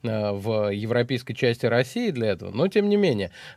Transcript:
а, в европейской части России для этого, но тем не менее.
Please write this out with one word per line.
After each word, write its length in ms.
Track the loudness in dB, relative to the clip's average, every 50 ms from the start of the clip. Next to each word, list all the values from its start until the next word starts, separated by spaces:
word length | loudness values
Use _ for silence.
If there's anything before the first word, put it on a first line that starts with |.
| -6
а, 300 | -4 -2 -2 -2 -2 -2
в 380 | -2 -2 -2 0 0 0 0 -2
европейской 600 | -2 -2 0 0 0 0 0 -2 -4 -4 -8 -4
части 320 | 0 2 2 2 2 0
России 440 | 2 2 2 0 0 -2 -4 -2 -2
для 160 | -2 0 0 0
этого, 200 | 0 -2 -4 -6
но 160 | -2 0 0
тем 220 | 2 2 2 2 4
не 80 | 4
менее. 340 | 4 4 4 2 0 -2 -4 -8 -14 -20 -20 -10